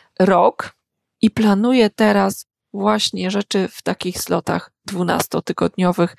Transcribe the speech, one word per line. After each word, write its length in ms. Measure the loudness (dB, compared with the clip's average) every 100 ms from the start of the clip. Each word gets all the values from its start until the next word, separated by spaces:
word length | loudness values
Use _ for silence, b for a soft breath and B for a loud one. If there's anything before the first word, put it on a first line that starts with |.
| B 0
rok, 560 | 4 4 4 0 -12 _ _ _ _ -2
i 80 | 0
planuję 600 | 2 2 2 2 2 2
teraz 560 | 2 2 2 0 -4 -14 _ _
właśnie 580 | -4 -2 0 -2 -4 -4
rzeczy 380 | -4 -2 -2 -2
w 140 | -6
takich 380 | -6 -6 -6 -8
slotach 500 | -4 -4 -2 -6 -6 _
dwunastotygodniowych. 1300 | -10 -6 -2 -2 -2 -6 -6 -4 -4 0 0 2 -2